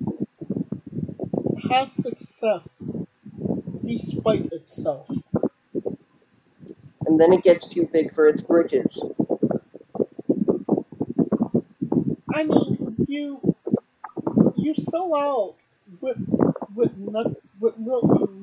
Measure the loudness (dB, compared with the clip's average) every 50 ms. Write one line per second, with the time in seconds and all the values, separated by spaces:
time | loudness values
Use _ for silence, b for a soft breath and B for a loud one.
0 | -6 -6 -4 -4 -6 -8 _ _ -10 -6 -6 -6 -4 -6 -8 -10 -10 -10 -8 -8
1 | -8 -8 -8 -10 -8 -6 -4 -4 -2 -2 -4 -2 -2 0 2 2 0 0 -4 -6
2 | -4 -4 -6 -8 -12 -18 -10 -2 0 0 0 0 -4 -12 -18 _ -12 -10 -8 -8
3 | -10 -10 _ _ _ -20 -14 -8 -4 -4 -4 -4 -4 -8 -10 -8 -6 -6 -6 -6
4 | -6 -6 -8 -2 0 0 0 0 0 -4 -8 -10 -14 _ -14 -6 -4 -4 -4 -6
5 | -8 -8 -8 -8 -6 _ -2 -2 -2 -2 -4 _ _ _ -10 -8 -6 -6 -10 -10
6 | _ _ _ _ _ _ _ _ _ _ _ _ -20 -20 -20 -20 -20 -20 -12 _
7 | 0 2 6 8 8 8 8 8 8 6 6 6 2 -4 -2 -2 -2 2 2 0
8 | 0 0 2 4 6 6 6 4 0 4 4 4 4 4 2 0 0 0 -2 -2
9 | -8 -8 -4 -4 -2 -2 0 -2 0 -2 -2 -4 -6 _ -18 -20 -20 _ _ -4
10 | -4 -4 _ -8 -2 -2 0 2 2 0 0 0 0 0 -2 -2 -2 -6 -8 -8
11 | -8 -4 0 -2 0 0 0 0 -2 0 0 -2 -2 -4 _ _ -4 0 0 0
12 | 0 0 -4 -6 _ -4 -2 -2 0 4 4 4 4 2 -2 -4 -4 -6 -2 -2
13 | -2 -2 -2 -4 -6 -6 -8 -2 -2 -2 -2 -2 _ -2 -2 -2 -2 _ _ _
14 | -18 -12 -12 -8 -8 -2 2 4 4 4 4 2 -2 0 -2 -2 -4 -2 -4 -4
15 | -2 0 0 0 0 0 0 -2 -2 -4 -8 _ _ _ _ _ _ -20 -18 -8
16 | -6 -6 -4 -4 -2 -2 2 2 2 2 0 -2 -8 -12 -2 0 0 0 0 -4
17 | -10 -6 -4 -4 -2 -4 -4 -6 -12 _ _ -2 0 0 0 0 -4 -2 0 2
18 | 4 4 4 4 2 0 -4 -10